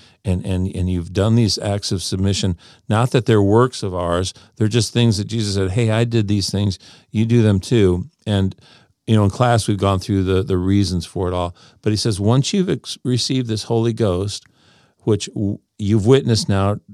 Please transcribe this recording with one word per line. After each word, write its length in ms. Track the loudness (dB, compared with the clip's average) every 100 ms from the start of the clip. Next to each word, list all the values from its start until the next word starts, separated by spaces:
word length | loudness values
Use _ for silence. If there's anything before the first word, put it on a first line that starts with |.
| _ _
and, 220 | -4 -4 -2
and, 220 | -4 -4 -4
and 140 | -2
you've 240 | -4 -4
done 220 | -2 2 2
these 220 | 2 0
acts 340 | -4 -4 -4
of 120 | -6
submission, 540 | -4 -2 -2 0 -2 -6 -10 _ -4
not 240 | 0 2
that 140 | 0 2
they're 160 | 2
works 400 | 4 4 2 0
of 140 | -8 -4
ours, 380 | -2 -2 -2 -8 -14 -4
they're 100 | 0
just 260 | 0 0
things 240 | 2 2 2
that 80 | -2
Jesus 300 | -4 -2 -2
said, 160 | -2
"Hey, 180 | 0 0
I 140 | 0
did 240 | 0 0 0
these 220 | 0 -2
things, 300 | -2 -2 -4 -10 -20 _
you 140 | -2 2
do 160 | 4
them 180 | 4 2
too." 480 | 2 2 4 2 -4 _ -2
And, 300 | 0 0 -4 _ -20 _ _ 0
you 80 | 2
know, 80 |
in 60 | 4
class, 380 | 2 2 2 0
we've 100 | 0
gone 220 | 0 0
through 240 | 0 0
the, 200 | 2 0
the 140 | 0 -2
reasons 480 | 0 0 0 -2 -4
for 220 | -6 -4
it 60 |
all. 220 | -4 -6 -8 -20 _
But 100 | -4
he 60 | -2
says, 220 | -2 -2
"Once 340 | 2 2 2
you've 160 | 0 0
ex-, 280 | -2 -6 -10 -4
received 420 | -2 -2 -4 -4
this 160 | -6
Holy 300 | -2 -2 0
Ghost, 520 | 0 0 -2 -4 -8 -14 _ _ _ _ _
which 280 | -2 -2 -2
w-, 320 | -4 -4 -4 _ -6
you've 280 | 0 2 4
witnessed 440 | 4 4 0 0
now 260 | 0 0 -2 -8